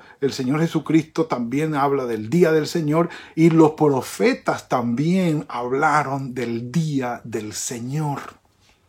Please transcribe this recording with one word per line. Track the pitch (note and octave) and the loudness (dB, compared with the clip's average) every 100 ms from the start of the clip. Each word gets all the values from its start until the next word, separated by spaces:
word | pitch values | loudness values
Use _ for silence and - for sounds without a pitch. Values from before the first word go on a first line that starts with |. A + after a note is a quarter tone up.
| - - | -8 -4
el | C3+ | -4
Señor | C3+ B2+ D3+ | -2 -2 0
Jesucristo | E3 D#3+ D3+ D#3 D#3 - D#3+ | 0 -2 -2 -4 -4 -4 -2
también | B2 A#2 C#3 D#3 D3 | -2 -4 -2 -2 0
habla | C#3+ C#3 B2 | 0 0 -2
del | A2 A2 | -6 0
día | E3+ E3+ | 4 4
del | D#3+ D3 | 4 0
Señor | E3+ D3 D#3 E3+ - - - | -2 0 0 0 -4 -6 4
y | E3 | 6
los | D#3+ D3+ | 8 6
profetas | D#3 D3 C3 - - A3 C4 - - - | 6 2 2 -2 0 2 2 -2 -4 -2
también | C3 A#2+ A#2 D#3+ F#3+ F3 D3+ - | -2 0 0 2 2 2 0 -4
hablaron | B2 B2 C3+ D#3 D3 C3+ C3+ C3+ | -6 -4 0 2 2 0 -4 -6
del | C3 A#2 A#2 B2 | -6 -4 -4 -2
día | E3 D#3 C#3 B2 A#2+ | -2 0 -2 -4 -8
del | B2 A2+ G#2+ | -8 -8 -6
Señor. | - - A#2+ B2 D3+ D3 C#3 - - _ _ _ _ | -8 -8 -8 -6 -4 -4 -6 -10 -20 _ _ _ _